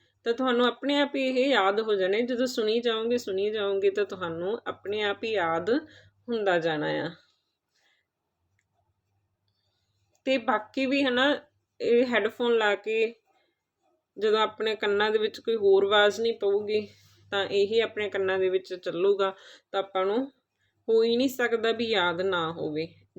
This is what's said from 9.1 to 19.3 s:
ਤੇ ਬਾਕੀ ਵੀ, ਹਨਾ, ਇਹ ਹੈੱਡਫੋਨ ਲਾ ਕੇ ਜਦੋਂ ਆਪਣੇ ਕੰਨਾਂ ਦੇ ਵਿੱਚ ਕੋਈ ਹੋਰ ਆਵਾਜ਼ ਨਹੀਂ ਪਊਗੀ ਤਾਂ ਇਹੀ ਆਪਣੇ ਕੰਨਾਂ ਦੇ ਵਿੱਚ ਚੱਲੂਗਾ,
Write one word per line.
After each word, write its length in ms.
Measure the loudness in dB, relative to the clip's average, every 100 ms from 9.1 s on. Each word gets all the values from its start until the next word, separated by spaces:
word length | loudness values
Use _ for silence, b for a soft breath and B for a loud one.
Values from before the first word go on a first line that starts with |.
| _ _ _ _ _ _ _ _ _ _ _ -2
ਤੇ 120 | 0
ਬਾਕੀ 480 | 2 -2 -2 -4 0
ਵੀ, 180 | 0
ਹਨਾ, 380 | 0 2 2 0 -6 _ _ -6
ਇਹ 240 | 0 2 2
ਹੈੱਡਫੋਨ 520 | 0 -2 -2 0 2
ਲਾ 180 | 2 0
ਕੇ 400 | -2 -2 -2 -4 _ _ _ _ _ _ _ _ _ -6
ਜਦੋਂ 200 | 0 2
ਆਪਣੇ 360 | 0 -2 -4 -2
ਕੰਨਾਂ 360 | 0 0 2
ਦੇ 80 | 2
ਵਿੱਚ 200 | -2 -4
ਕੋਈ 160 | -4 0
ਹੋਰ 280 | 4 4
ਆਵਾਜ਼ 380 | 6 6 4 2
ਨਹੀਂ 120 | -2
ਪਊਗੀ 540 | -2 0 0 0 -4 -4 b b b b
ਤਾਂ 140 | -4 -2
ਇਹੀ 340 | 0 0 2
ਆਪਣੇ 300 | -2 -2 -4
ਕੰਨਾਂ 300 | -2 0 0
ਦੇ 100 | 2
ਵਿੱਚ 240 | 0 -4
ਚੱਲੂਗਾ, 640 | -10 -8 -2 2 2 0